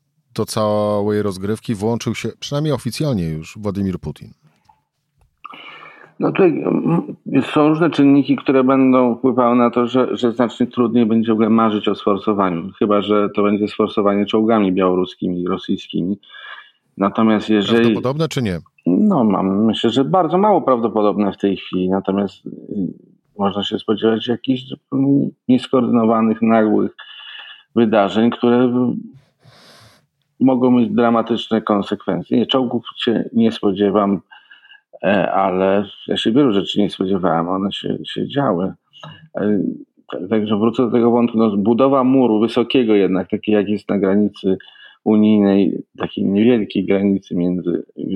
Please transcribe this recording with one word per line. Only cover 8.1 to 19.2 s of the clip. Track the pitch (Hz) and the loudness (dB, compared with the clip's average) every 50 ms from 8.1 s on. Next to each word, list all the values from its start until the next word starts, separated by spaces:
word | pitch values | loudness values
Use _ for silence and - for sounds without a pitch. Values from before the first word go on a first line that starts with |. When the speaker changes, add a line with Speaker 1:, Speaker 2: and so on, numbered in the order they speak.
| 139 143 131 - 135 | 6 4 4 2 0
Speaker 2:
które | 120 - - 135 131 127 | -2 0 2 2 4 4
będą | 131 135 135 131 131 127 127 123 120 113 | 4 4 4 4 4 4 4 4 2 0
wpływały | 117 - 131 113 127 123 120 123 | 0 0 0 2 2 2 4 4
na | 123 120 117 | 4 2 2
to, | - 123 120 | 2 0 -2
że, | 113 123 131 123 - - | 0 2 0 0 0 0
że | - 123 117 | 0 -2 -2
znacznie | 110 127 120 110 - - 123 | 0 0 -2 -2 0 -2 -4
trudniej | 120 - 123 120 110 117 123 117 | -2 0 0 0 2 2 2 2
będzie | 107 113 113 110 113 | 2 2 0 2 2
w | 110 | 2
ogóle | 104 113 107 | 2 2 2
marzyć | 113 113 113 110 104 101 - | 4 4 2 2 0 0 -2
o | 104 98 | -2 -2
sforsowaniu, | - - 107 101 90 - 110 104 101 95 92 85 82 90 95 - - | -2 0 -2 -2 -2 0 -2 0 0 0 0 -2 -4 -8 -8 -6 -4
chyba | 117 101 104 101 | 0 0 0 0
że | 95 104 104 104 104 101 - | 0 0 0 0 0 -2 -2
to | 107 101 | 0 0
będzie | 104 104 101 104 | 0 0 0 -2
sforsowanie | 101 - - 107 98 - 110 101 101 101 101 101 | -4 -2 -2 -2 -2 0 0 0 2 2 0 0
czołgami | 101 - 110 110 110 113 104 98 92 90 | 0 0 0 2 2 2 2 2 0 0
białoruskimi | 98 95 92 90 92 90 - - - - 90 90 90 | 2 2 2 2 0 -2 -4 -6 -8 -6 -6 -4 -4
i | 90 | -4
rosyjskimi. | 90 92 87 - - 98 92 - - - 85 85 92 101 - _ - - - - - - - - _ _ _ _ _ - | -4 -6 -6 -4 -6 -6 -6 -6 -8 -6 -4 -4 -4 -6 -8 _ -20 -20 -20 -20 -20 -20 -20 -20 _ _ _ _ _ -6
Natomiast | - 98 101 - 113 110 110 110 104 104 - | -4 -4 -2 0 0 2 2 2 0 0 0
jeżeli | 110 104 98 98 113 117 | 0 0 2 2 2 2
Speaker 1:
Prawdopodobne | 117 117 107 90 - 123 139 156 165 | 2 2 2 0 -2 -4 -2 -2 -4
czy | - - 139 | -4 -2 -4
nie? | 120 101 87 85 - _ _ _ - | -4 -4 -4 -6 -10 _ _ _ -2
Speaker 2:
No, | 123 - 208 214 208 190 139 | 0 0 2 2 2 2 2